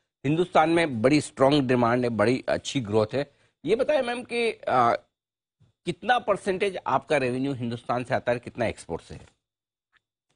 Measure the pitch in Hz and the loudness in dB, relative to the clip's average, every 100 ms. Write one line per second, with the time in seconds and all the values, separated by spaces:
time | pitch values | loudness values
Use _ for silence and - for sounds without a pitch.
0 | _ _ 135 156 180 180 160 170 165 117 | _ _ -2 0 2 2 4 4 0 2
1 | 123 147 - - 135 147 131 127 117 123 | 2 2 0 2 4 4 2 2 2 2
2 | 123 110 107 131 - 73 - 139 104 107 | 0 2 2 2 0 -4 -2 -6 -2 0
3 | 107 127 143 _ _ _ 143 226 262 302 | 0 -2 -6 _ _ _ -2 0 0 0
4 | 240 240 - 233 233 - - 123 117 - | 0 -6 -6 -4 -4 -4 -2 2 2 2
5 | _ _ _ _ _ _ _ _ - 165 | _ _ _ _ _ _ _ _ -10 -6
6 | 208 247 214 190 - 185 202 185 - 131 | -2 -2 0 -4 -2 -4 -4 -4 -2 -2
7 | - 147 127 127 135 131 120 120 - 120 | 0 0 0 -2 -4 -4 -6 -6 -4 -4
8 | 123 120 - 120 - - 110 - - 82 | -2 -4 -2 -4 -4 -4 -4 -4 -8 -12
9 | - 62 - _ _ _ _ _ _ _ | -12 -20 -20 _ _ _ _ _ _ _
10 | _ _ _ | _ _ _